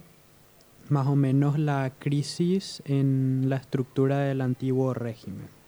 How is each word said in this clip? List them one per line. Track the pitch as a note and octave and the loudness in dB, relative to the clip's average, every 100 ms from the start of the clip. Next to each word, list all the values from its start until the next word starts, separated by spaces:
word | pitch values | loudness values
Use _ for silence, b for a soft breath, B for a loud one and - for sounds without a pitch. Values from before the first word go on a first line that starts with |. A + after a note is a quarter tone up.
| - _ _ _ _ _ _ - - | -8 _ _ _ _ _ _ -10 -2
más | C#3+ C3+ | 0 2
o | C#3+ | 2
menos | C3+ C#3 C#3+ D3 | 4 4 2 2
la | D3+ C#3 C3 - | 0 0 -2 -4
crisis | D3 C#3+ D3 - F3 F#3+ - - - | -2 -2 -2 -2 0 0 -4 -10 -2
en | C#3 C#3 C3+ C3 C3 C3 | 0 2 2 2 2 0
la | C3+ | -2
estructura | - C3+ B2+ - C3+ C#3 | -2 -4 -2 0 2 2
del | C#3 C3+ | 0 0
antiguo | B2+ B2 C3 C3 C3 | -2 -2 0 0 0
régimen. | A#2+ A#2+ A2+ - G2 - - | -2 -6 -10 -12 -12 -14 -20